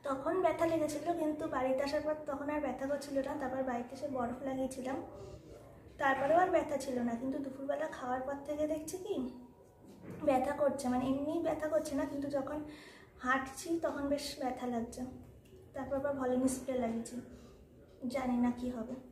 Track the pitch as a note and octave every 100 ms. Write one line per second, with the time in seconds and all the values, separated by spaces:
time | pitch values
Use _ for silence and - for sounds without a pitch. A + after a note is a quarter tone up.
0 | C#4+ C4+ D#4+ E4+ E4+ D#4+ E4+ D#4+ D4+ D4+
1 | E4 E4+ D#4 D4+ D#4+ C#4 C4 C4 C#4 D4
2 | D4+ D4+ D4+ C#4 C#4+ D4+ C4+ B3 C4+ C#4+
3 | - C4+ C4+ D4 B3+ C4 C4 A#3+ A#3+ C4
4 | D4 C4 A#3+ A#3+ C4+ C4 C4 - A#3 E4
5 | - - - - - - - - - -
6 | C#4+ C4 C#4 E4 F#4 E4 - C#4+ C#4 B3
7 | A#3+ A#3 C4 D4 C4+ C4 C#4 C#4 D#4 -
8 | B3+ B3+ C4+ C#4 - D4 D4+ D#4 D#4 F#4
9 | G#4+ D#4+ B3 - - - - - - -
10 | - - D4+ C4 C4+ C#4+ C#4+ B3+ B3 B3
11 | C4 C4+ D4 E4+ E4 D#4 D#4 D#4 - C#4
12 | D4+ C#4 C#4 C#4 C4+ D4+ D4+ - - -
13 | - - B3+ C4+ C4+ - F4 E4 D#4 C#4
14 | C#4 C#4+ - - C4 B3+ B3 A#3+ A#3 -
15 | B3+ - - - - - - C#4 B3+ C4+
16 | C#4+ C4+ B3+ B3+ C4 - - B3 A3+ A3+
17 | - B3 - - - - - - - -
18 | B3+ C4+ B3+ A#3+ A#3+ A#3+ B3 B3 A3+ B3+
19 | -